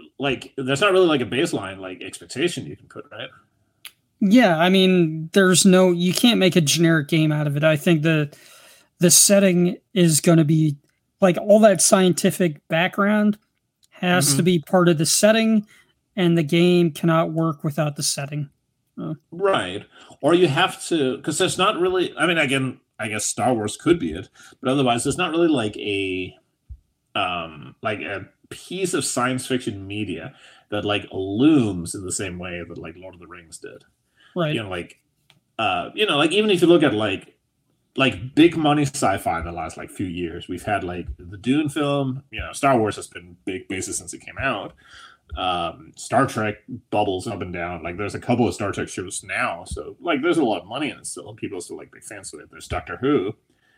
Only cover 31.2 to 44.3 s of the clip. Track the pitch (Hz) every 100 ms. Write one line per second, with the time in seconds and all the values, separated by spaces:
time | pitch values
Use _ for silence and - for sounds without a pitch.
31.2 | 98 104 151 151 107 90 82 101 92 -
32.2 | 95 90 90 87 85 82 85 87 92 90
33.2 | 82 87 82 82 - - _ _ _ _
34.2 | _ 180 156 143 101 87 - - _ _
35.2 | _ _ _ - 104 92 - - 208 143
36.2 | 160 196 214 175 170 170 147 107 107 95
37.2 | - _ _ _ _ _ _ - 135 92
38.2 | 127 - 170 165 151 147 139 - 104 98
39.2 | - 82 82 85 80 - 76 - 95 87
40.2 | 85 85 - 90 - 98 90 87 82 -
41.2 | 87 101 113 147 151 156 143 143 135 131
42.2 | - 107 82 - 139 123 107 98 - -
43.2 | 87 87 - 92 - 95 95 87 87 -
44.2 | -